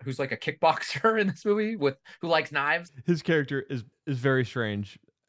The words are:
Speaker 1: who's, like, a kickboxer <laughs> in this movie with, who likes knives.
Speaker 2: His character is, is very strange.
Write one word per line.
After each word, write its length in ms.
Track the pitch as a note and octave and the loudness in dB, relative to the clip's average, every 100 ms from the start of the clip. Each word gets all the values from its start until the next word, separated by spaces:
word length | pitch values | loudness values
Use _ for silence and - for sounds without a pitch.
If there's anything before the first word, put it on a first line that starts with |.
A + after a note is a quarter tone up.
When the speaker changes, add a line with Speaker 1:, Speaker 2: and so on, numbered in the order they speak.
Speaker 1:
who's, 160 | C3+ C3 | -8 -6
like, 140 | C3+ | -4
a 40 | A2+ | -4
kickboxer 800 | - D3+ D#3+ D#3 - C3+ A3 A3 | -6 2 2 2 -2 0 2 4
<laughs> 40 | |
in 60 | G3 | 0
this 180 | - G#3+ | 0 0
movie 320 | G#3 G#3+ A3 | 0 0 0
with, 180 | C#3 C3+ - - | 0 0 -12 -10
who 80 | E3+ | 0
likes 240 | D#3+ D#3 | 2 2
knives. 400 | D3 C#3+ E3 F3 C3+ C#3+ | -2 0 0 -4 -8 -2
Speaker 2:
His 160 | E3 | 0
character 400 | - D#3+ C3+ C#3 - | 2 2 2 -4 -4
is, 160 | C3+ G#2+ _ - | -8 -8 _ -6
is 120 | C3 | -2
very 260 | C3+ C3 | 2 2
strange. 560 | A#2 B2+ A2 G#2 G2+ - _ _ | 0 -4 -4 -4 -8 -12 _ _